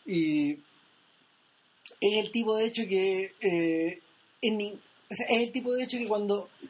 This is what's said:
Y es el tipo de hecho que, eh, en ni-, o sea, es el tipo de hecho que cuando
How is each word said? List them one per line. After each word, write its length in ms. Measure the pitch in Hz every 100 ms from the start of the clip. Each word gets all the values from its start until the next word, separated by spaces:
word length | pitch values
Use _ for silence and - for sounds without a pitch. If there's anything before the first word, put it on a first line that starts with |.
| -
Y 540 | 170 156 151 147 147 - _ _ _ _ _ _ _ _ _ _ _ - -
es 240 | 202 214 214
el 60 |
tipo 240 | 233 220 220
de 100 | 226
hecho 180 | 233 196
que, 460 | 190 196 185 196 -
eh, 580 | 196 170 165 160 165 175 - _ _ _
en 160 | 226 214
ni-, 220 | 208 202 - _ _
o 20 | 196
sea, 100 | -
es 120 | 226
el 120 | 233
tipo 220 | 254 247
de 100 | 247
hecho 140 | 247 247
que 100 | 214
cuando 420 | 208 202 202 - -